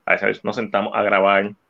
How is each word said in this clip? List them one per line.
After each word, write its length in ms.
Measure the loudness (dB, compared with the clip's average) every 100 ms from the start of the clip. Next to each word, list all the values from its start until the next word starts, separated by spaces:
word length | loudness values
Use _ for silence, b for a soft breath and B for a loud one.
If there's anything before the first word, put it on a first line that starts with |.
| -2
A 80 | -2
veces 280 | 0 -4
nos 120 | -6 -6
sentamos 360 | -4 -4 -2
a 80 | -2
grabar 500 | 2 4 4 2 0 -8